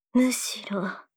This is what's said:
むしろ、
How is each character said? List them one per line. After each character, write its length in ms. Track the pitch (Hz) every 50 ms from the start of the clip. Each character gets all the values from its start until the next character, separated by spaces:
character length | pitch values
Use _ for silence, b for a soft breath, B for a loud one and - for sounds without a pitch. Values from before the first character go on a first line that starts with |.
| _ _ -
む 200 | 247 254 254 247
し 320 | - - - - 220 208 -
ろ、 200 | 202 190 190 185 - - - _ _